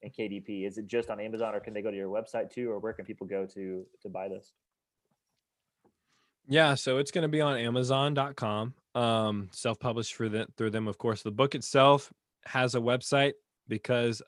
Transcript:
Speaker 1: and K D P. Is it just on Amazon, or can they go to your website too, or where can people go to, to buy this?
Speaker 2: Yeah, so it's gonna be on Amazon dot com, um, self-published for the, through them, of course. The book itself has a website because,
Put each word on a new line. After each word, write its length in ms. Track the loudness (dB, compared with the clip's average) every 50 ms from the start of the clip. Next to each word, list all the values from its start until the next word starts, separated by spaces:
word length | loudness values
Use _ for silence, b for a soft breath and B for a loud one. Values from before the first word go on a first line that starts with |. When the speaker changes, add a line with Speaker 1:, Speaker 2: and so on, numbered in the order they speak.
Speaker 1:
and 100 | -18 -12
K 160 | -8 -8 -6 -6
D 120 | -6 -8
P. 240 | -8 -8 -6 -6 -6
Is 140 | -6 -6 -8
it 80 | -6
just 240 | -4 -2 -2 -2 -2
on 80 | -4 -6
Amazon, 360 | -6 -6 -4 -4 -2 -2 -4
or 60 | -4
can 140 | -6 -8 -6
they 80 | -6
go 80 | -4 -4
to 60 | -4
your 120 | -4 -6 -4
website 420 | -4 -4 -6 -4 -4 -6 -6 -6
too, 180 | -6 -6 -4 -4
or 80 | -4 -4
where 140 | -6 -6
can 120 | -6 -8 -10
people 220 | -12 -12 -12 -8
go 200 | -6 -6 -4 -6
to, 380 | -6 -8 -10 -10 -8 -8 -8 -10 -14 _ _
to 60 | -14 -12
buy 200 | -10 -8 -8 -8
this? 240 | -10 -12 -14 _ _ _ _ _ _ _ _ _ _ _ _ _ _ _ _ _ _ _ _ _ _ _ _ _ _ _ _ _ _ _ _ _ _ _ _ _ _ _ _ 2
Speaker 2:
Yeah, 260 | 4 6 6 6 4
so 240 | 2 2 2 2 2
it's 120 | 0 0
gonna 180 | 0 0 0 2
be 120 | 2 2
on 160 | 2 2 2
Amazon 580 | 0 0 0 0 0 2 2 2 2 2 2 2
dot 220 | 0 0 -2 -4
com, 380 | -4 -2 -2 0 -2 -2 -4 -8 _ _ _ -2
um, 540 | 0 2 2 2 2 2 0 0 -2 -4 -8
self-published 640 | -8 -4 -4 -2 -2 -2 -2 -4 -2 -2 -4 -4 -4
for 140 | -4 -4 -2
the, 180 | -2 -2 -4 -6 -4
through 140 | -4 -2 -2
them, 160 | -2 -2 -2
of 120 | -4 -4 -2
course. 240 | -2 -2 -2 -2
The 80 | -4 -2
book 240 | 0 2 2 2 0
itself 580 | -4 -4 2 6 8 8 8 8 6 4 -2 -18 _ _ _ _ _ -10
has 280 | -4 0 0 0 2 0
a 60 | 0
website 540 | 2 2 0 0 0 2 4 4 4 4 2 -2 _ _ _ _ _ -6
because, 540 | -6 -4 0 0 2 2 2 2 0 -2 -6